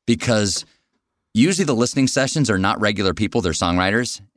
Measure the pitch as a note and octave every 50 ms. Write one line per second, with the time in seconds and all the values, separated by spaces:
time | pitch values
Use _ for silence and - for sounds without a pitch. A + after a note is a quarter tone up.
0 | _ - A#2 A2+ - B2 A#2 G#2+ G#2 G2 F2+ - - _ _ _ _ _ _ _
1 | _ _ _ _ _ _ - G#2+ C3 F3+ G3 E3 F#3+ D3 B2+ A2 B2 A#2+ - C#3
2 | C3 B2+ - C3+ C3+ C3 - D#3 D3 A2+ G#2 F#2 F#2+ G2 - - G#2+ G#2 G#2+ G2
3 | G2+ F#2+ E2 D#2+ G#2+ F#2 - A#2+ F#2 F2 D2+ - G2 F2 F2 F2+ F#2 F#2+ G#2 A#2+
4 | B2 - - - - _ _